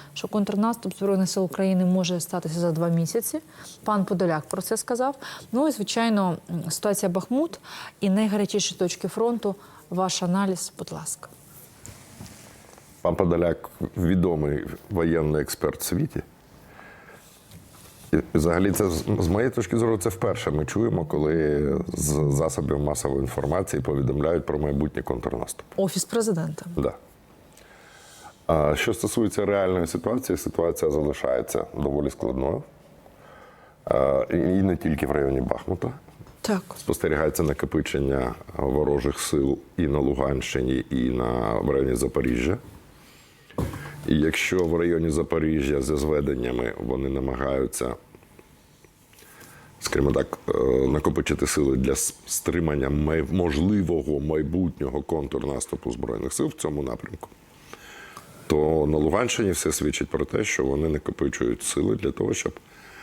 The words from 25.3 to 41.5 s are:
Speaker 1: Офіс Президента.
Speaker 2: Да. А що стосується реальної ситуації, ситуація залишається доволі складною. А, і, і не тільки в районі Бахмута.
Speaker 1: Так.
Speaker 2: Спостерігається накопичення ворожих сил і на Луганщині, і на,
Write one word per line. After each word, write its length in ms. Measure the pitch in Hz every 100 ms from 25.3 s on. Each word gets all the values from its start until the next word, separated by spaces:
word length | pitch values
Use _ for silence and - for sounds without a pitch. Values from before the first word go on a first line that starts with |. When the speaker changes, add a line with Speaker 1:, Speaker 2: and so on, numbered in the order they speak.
| 62 - - - -
Speaker 1:
Офіс 280 | 196 185
Президента. 600 | - 233 220 165 160 156 175 170
Speaker 2:
Да. 160 | - - - - - - - - - - - - - - - - -
А 300 | 80 73 73
що 180 | -
стосується 520 | 101 107 - 107 - 98
реальної 400 | 98 92 92 82
ситуації, 520 | - 104 123 131 87
ситуація 520 | - - 85 - 78
залишається 760 | 73 73 76 64 64 - 53 -
доволі 360 | - 71 71 69
складною. 520 | - - 64 67 117 - - - - - - - - - - - -
А, 420 | - 58 67 67 -
і, 60 | 87
і 260 | 87 95
не 140 | 95 85
тільки 300 | - 69 67
в 40 |
районі 300 | 73 69 67
Бахмута. 520 | 62 62 - 92 123 - - - - -
Speaker 1:
Так. 220 | - 190 - -
Speaker 2:
Спостерігається 640 | - - 85 76 78 -
накопичення 920 | 78 69 - 80 73 69 67 67 62 - - -
ворожих 640 | 67 69 71 71 69 -
сил 380 | - 76 67 67 - -
і 100 | 76
на 120 | 71
Луганщині, 840 | 67 69 69 65 - 67 64 65 -
і 200 | 67 62
на, 440 | 62 60 60 53